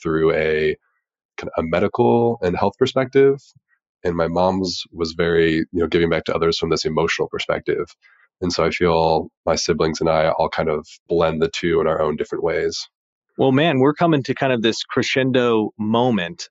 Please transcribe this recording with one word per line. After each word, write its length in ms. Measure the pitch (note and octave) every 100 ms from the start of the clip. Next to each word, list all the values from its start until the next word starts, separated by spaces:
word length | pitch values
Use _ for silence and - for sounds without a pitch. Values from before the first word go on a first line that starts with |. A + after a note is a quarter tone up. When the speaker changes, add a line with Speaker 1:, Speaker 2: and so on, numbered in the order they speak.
Speaker 1:
through 320 | E2+ D#2+ D#2+
a, 420 | D#2 D#2 D#2 D#2 - _ _ _ _ _ - - -
a 40 |
medical 800 | D#2+ E2+ G2 - A#2+ A#2+ A#2 A#2
and 160 | F2+ F2+
health 160 | G2 -
perspective. 580 | C3 C3 C3 C3+ C#3 C#3 _ _ _ _ _ _
And 120 | F2+ E2+
my 120 | E2
mom's 560 | E2+ F#2 F#2 F#2 E2+ -
was 200 | E2 E2
very, 460 | D#2+ E2+ E2+ E2 D#2+
you 100 | D#2+
know, 140 | F2 D#2+
giving 220 | F2 E2
back 140 | E2 -
to 100 | E2
others 220 | E2 E2+
from 120 | E2
this 160 | D#2 -
emotional 420 | D#2 E2 - D2+
perspective. 680 | E2+ - D#2+ E2 E2+ F2 - _ _ _ -
And 120 | F2+
so 100 | E2+
I 60 | E2
feel 580 | - F2 E2 D#2+ D#2+ C#2+ _ -
my 100 | D#2+
siblings 440 | - D#2+ D#2+ D#2
and 100 | E2
I 200 | D#2+ D#2+
all 180 | E2 D#2
kind 220 | - D#2+
of 180 | D2+ - - -
blend 320 | E2 D#2+ D#2+
the 80 | E2
two 320 | - F2 D#2+
in 60 | D#2+
our 140 | D#2+
own 140 | D#2 D#2
different 300 | - - E2+
ways. 420 | D#2+ E2 E2 - _ _ _ _ -
Speaker 2:
Well, 140 | C3+
man, 280 | C3 E3 C3
we're 140 | C3+
coming 300 | D3 E3+ D3
to 100 | C3
kind 200 | B2 C3+
of 80 | B2+
this 220 | A2 G#2
crescendo 880 | - - - C3+ C3 B2+ A#2+ A2+ G#2+ -
moment. 720 | G#2+ A2+ B2+ G#2+ E2+ F2 -